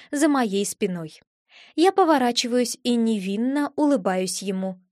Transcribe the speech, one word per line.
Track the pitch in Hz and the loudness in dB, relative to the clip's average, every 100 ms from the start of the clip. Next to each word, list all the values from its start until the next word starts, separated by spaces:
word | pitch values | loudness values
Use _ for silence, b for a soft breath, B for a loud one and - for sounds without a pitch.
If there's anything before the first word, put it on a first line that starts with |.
| B | B
за | 285 302 | 0 2
моей | 277 233 196 202 | 2 0 -2 -4
спиной. | - 202 175 160 - _ _ b b b - | -4 -4 -4 -10 -16 _ _ b b b 0
Я | 359 | 2
поворачиваюсь | 381 339 285 240 240 240 247 233 - | 4 4 4 2 -2 0 0 0 -2
и | 240 240 | -2 0
невинно | 226 214 185 202 247 277 285 - | 0 0 -2 -2 -2 -2 -2 0
улыбаюсь | 294 269 185 185 190 - | 2 2 0 -2 -2 -6
ему. | 196 190 190 185 _ | -6 -4 -6 -8 _